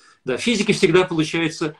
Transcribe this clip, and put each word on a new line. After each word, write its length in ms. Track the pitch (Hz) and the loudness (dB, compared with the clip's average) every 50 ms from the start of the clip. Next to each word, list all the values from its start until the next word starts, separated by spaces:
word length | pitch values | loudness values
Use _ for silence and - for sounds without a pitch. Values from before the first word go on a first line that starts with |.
| _ _ _ _ - | _ _ _ _ -6
Да, 100 | 131 123 | -6 -4
физики 360 | - - 233 240 196 208 - 175 | -2 0 0 0 0 2 0 0
всегда 320 | - - 160 160 185 185 | 2 2 4 4 4 2
получаются 720 | - 170 156 151 156 - 165 165 156 156 - 170 - - | 2 0 -2 -2 -2 -2 -2 -2 -4 -4 -4 -6 -8 -8